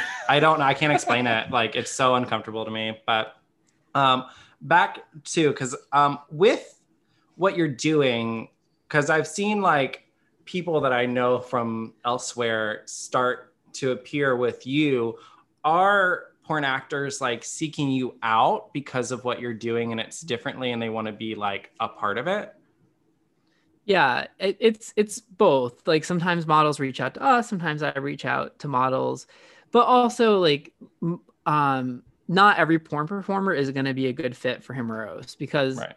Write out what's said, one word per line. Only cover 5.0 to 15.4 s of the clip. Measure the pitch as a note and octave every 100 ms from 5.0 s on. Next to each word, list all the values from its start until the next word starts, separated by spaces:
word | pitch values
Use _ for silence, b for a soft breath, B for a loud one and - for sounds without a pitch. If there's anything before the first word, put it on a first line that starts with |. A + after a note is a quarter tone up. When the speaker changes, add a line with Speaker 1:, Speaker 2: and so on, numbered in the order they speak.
| - D#3 -
Speaker 1:
to, | - D3+
'cause, | - B2+ - -
um, | C#3+ C#3+ C#3 -
with | D3+ G#3 D4+ - _ _ _ _ _ _ -
what | F#3 F3
you're | D#3+
doing, | A#2 D3+ D#3 C3 A#2 A2+ A2+ A2+ _ _ _ -
'cause | D3+ D3
I've | D#3 D3+
seen, | - G3+ G#3
like, | F#3+ D3 C3 - _ _ _ _ -
people | F#3 E3+ D#3
that | C3+
I | B2 B2
know | B2 B2 B2
from | - B2 A#2 A2+ A2+ _ A#2+
elsewhere | B2+ - A#2+ A#2 A2+ G#2+ G#2+ -
start | - - C3+ B2 B2 - _ _ -
to | C3
appear | B2+ - D3 C#3 A#2+
with | A#2+ A2+ B2+
you, | C#3+ D3+ B2+ A#2 A2+ B B